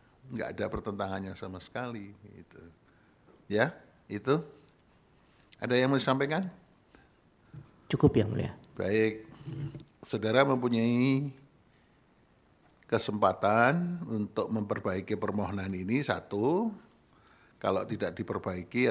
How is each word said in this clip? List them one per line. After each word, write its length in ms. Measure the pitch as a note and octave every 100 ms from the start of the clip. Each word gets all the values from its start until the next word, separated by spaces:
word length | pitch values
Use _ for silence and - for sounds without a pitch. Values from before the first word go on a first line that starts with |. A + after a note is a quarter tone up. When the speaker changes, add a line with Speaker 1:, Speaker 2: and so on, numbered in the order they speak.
| _ _ C3+
Speaker 1:
Nggak 200 | A2+ A#2+
ada 120 | - G2+
pertentangannya 640 | G#2+ G#2+ G2+ F#2+ G2 F#2+
sama 320 | G2 F#2+ F#2
sekali, 480 | - A#2+ B2 A#2 G2+ G2 G2+ F#2+
gitu. 240 | F2 - E2+ - _ _ _ _ _ - -
Ya, 240 | G#2 C#3 - - _ -
itu. 320 | G#2 B2 D#3 - - - _ _ _ _ _ _ _ _ -
Ada 160 | A2+
yang 160 | B2 C3
mau 80 | C3+
disampaikan? 480 | C3 C3+ C#3+ D#3+ F#3 - _ _ _ - _ _ _ _ _ - - _ -
Speaker 2:
Cukup, 240 | - D3+
Yang 140 | - G#2
Mulia. 220 | - - - - -
Speaker 1:
Baik. 480 | F#2+ G#2+ A2 G#2+ - - - - - - - - -
Saudara 400 | A2 G#2+ B2 C#3
mempunyai 880 | B2+ B2 A#2 A2+ A#2+ C3 C3+ C#3+ - - _ _ _ _ _ _ _ _ _ _ _ _ _ -
kesempatan 1200 | A2+ - G#2 G2+ F#2 G2+ A2 B2 E3+ F3 F3 E3
untuk 480 | A2+ G#2 - -
memperbaiki 640 | A2 G2+ G#2+ G2+ F#2+ - G#2
permohonan 560 | G2+ G2+ F2+ G2 F#2+
ini, 240 | F#2 F#2 C3
satu. 720 | C#3+ F2+ - G2+ A#2+ F3+ A#3 G3+ - _ _ _ _ - _ -
Kalau 240 | - G2
tidak 320 | - G#2 F#2
diperbaiki 720 | E2+ G#2 G2+ G2+ F2+ F2 A#2 B2+